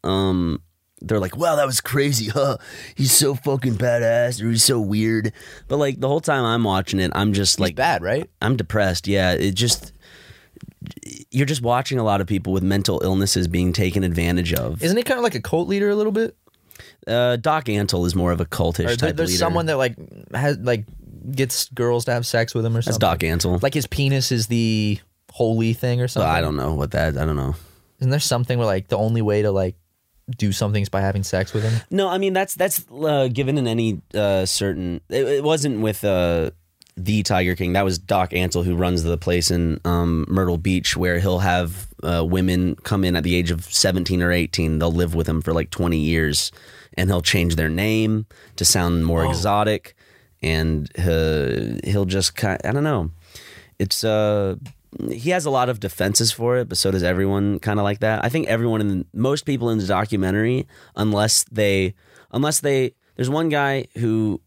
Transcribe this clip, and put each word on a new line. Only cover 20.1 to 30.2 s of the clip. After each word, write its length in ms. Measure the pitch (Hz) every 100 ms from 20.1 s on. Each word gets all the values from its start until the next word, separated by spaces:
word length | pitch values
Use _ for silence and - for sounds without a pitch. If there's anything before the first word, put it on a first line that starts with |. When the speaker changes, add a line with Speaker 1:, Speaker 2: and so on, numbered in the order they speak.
| - -
Speaker 2:
has, 240 | - 143 135
like, 280 | 120 117 107 - - - -
gets 380 | 131 131 - -
girls 360 | 123 120 120 117
to 60 |
have 140 | 120 120
sex 280 | 117 113
with 120 | 117 113
him 80 | 113
or 60 |
Speaker 1:
That's 160 | 113 110
Speaker 2:
something. 0 |
Speaker 1:
Doc 200 | 104 82
Antle. 440 | 82 85 87 90
Speaker 2:
Like, 100 | 139
his 140 | 151 127
penis 440 | - 139 139 123
is 160 | 120 107
the 520 | 117 113 110 107 104 _ _ -
holy 400 | - 117 113 113
thing 280 | 117 123 123
or 60 | 123
Speaker 1:
So 100 | -
Speaker 2:
something. 160 | 80 85
Speaker 1:
I 60 |
don't 160 | 80 73
know 160 | 67
what 180 | 76 71
that, 260 | 73 80 67
I 80 | 78
don't 120 | 73
know. 180 | 67 82 - _ _ _
Speaker 2:
Isn't 100 | 127
there 80 | 143
something 380 | - 120 123 123
where, 80 | 113
like, 220 | 95 95
the 80 | 101
only 240 | 110 113
way 200 | 107 104
to, 80 | 104
like, 240 | 98 92 - _ _ _ _